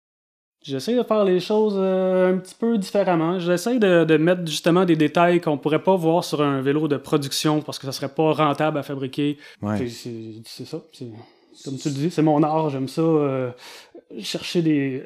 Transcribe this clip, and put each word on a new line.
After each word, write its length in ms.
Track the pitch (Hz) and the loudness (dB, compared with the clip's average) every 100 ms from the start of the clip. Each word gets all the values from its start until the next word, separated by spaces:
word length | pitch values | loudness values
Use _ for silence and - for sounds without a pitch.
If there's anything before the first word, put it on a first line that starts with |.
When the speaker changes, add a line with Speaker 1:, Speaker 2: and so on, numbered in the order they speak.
| _ _ _ _ _ _ | _ _ _ _ _ _
Speaker 1:
J'essaie 340 | - 135 135 240 | -10 -6 -2 -2
de 80 | |
faire 200 | 226 214 | 0 2
les 140 | 196 180 | 2 2
choses, 360 | 170 214 214 196 | 0 0 0 0
euh, 560 | 190 185 185 185 185 | 0 0 2 2 2
un 40 | 185 | 0
petit 180 | 185 - | -4 -4
peu 200 | 233 226 | -2 0
différemment. 600 | 190 202 185 170 160 185 | 0 0 2 2 0 -2
J'essaie 400 | 170 175 233 254 | 0 0 0 2
de, 260 | 202 175 | 4 4
de 120 | 160 156 | 6 4
mettre 280 | 160 180 | 4 2
justement 400 | 165 147 175 175 | -2 -2 2 4
des 120 | 185 160 | 4 4
détails 440 | 147 175 175 175 | 2 4 4 2
qu'on 160 | 170 143 | 0 -2
pourrait 280 | 156 151 | 0 0
pas 100 | 185 | 2
voir 300 | 190 160 170 | 2 2 2
sur 180 | 156 147 | 0 0
un 180 | 147 139 | 0 0
vélo 280 | 135 147 156 | 0 0 0
de 80 | 135 | -2
production 680 | - 156 135 - 156 151 | -2 -2 -2 -2 0 0
parce 160 | 143 - | -2 -10
que 80 | 135 | -10
ça 60 | |
serait 200 | 131 135 | -8 -6
pas 200 | - 156 | 0 0
rentable 440 | 147 151 139 156 147 | 2 0 0 -2 -2
à 40 | |
fabriquer. 560 | 135 135 135 143 147 143 - - | -6 -8 -6 -4 -4 -4 -12 -8
Speaker 2:
Ouais. 160 | 104 107 | -4 -4
Speaker 1:
C'est, 100 | 123 | -4
c'est, 540 | 117 123 113 113 110 | -8 -12 -12 -14 -16
c'est 200 | 113 - | -18 -18
ça. 180 | 127 156 - | -14 -14 -16
C'est, 200 | - 123 113 - _ _ - | -18 -16 -16 -20 _ _ -18
comme 140 | 143 131 | -12 -8
tu 100 | 156 | -6
le 60 | |
dis, 160 | 135 160 | -4 -2
c'est 120 | 165 | 2
mon 200 | 156 147 | 4 4
art. 280 | 151 160 156 | 2 2 -2
J'aime 180 | 135 135 | -4 -6
ça, 140 | 165 | -2
euh, 500 | 165 156 143 131 127 123 - - - 339 - 226 | 2 2 0 -2 -6 -8 -18 -20 -20 -20 -18 -14
chercher 440 | 196 170 - 180 | -8 -8 -4 0
des, 380 | 160 147 139 131 | 2 2 0 -4